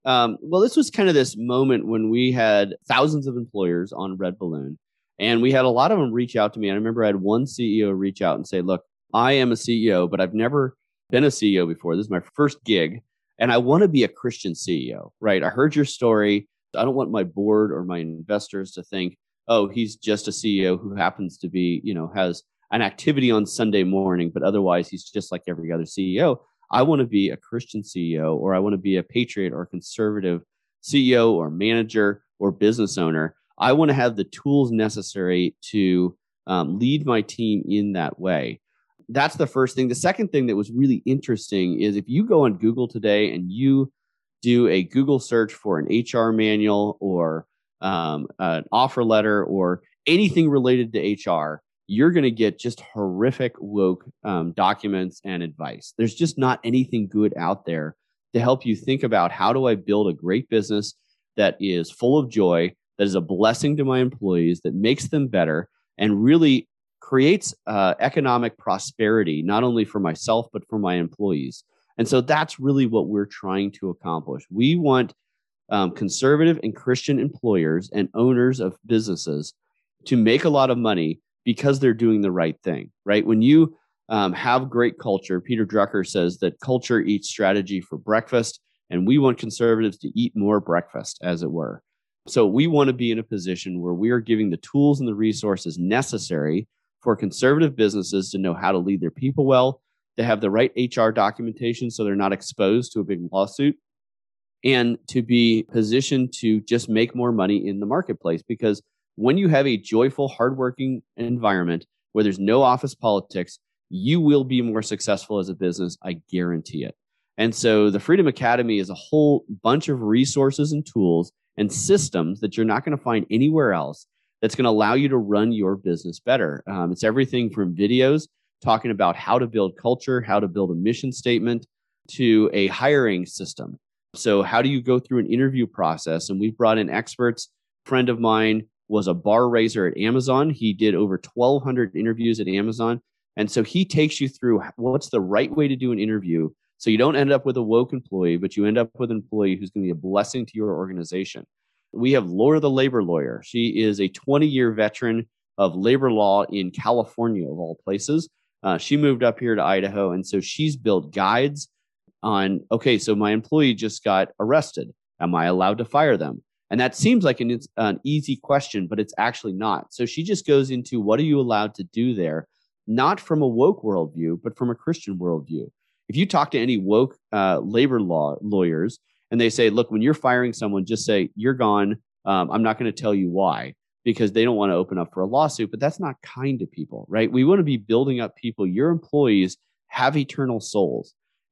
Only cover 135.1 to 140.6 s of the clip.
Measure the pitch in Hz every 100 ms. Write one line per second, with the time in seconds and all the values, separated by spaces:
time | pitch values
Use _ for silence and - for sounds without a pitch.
135.1 | 123 - 120 135 131 113 - 82 80 80
136.1 | 82 - 98 110 113 113 110 87 98 -
137.1 | - 120 117 - _ _ _ - 131 123
138.1 | 117 113 110 110 107 107 _ - 107 92
139.1 | 87 101 113 123 117 113 110 90 - 110
140.1 | 127 127 131 156 139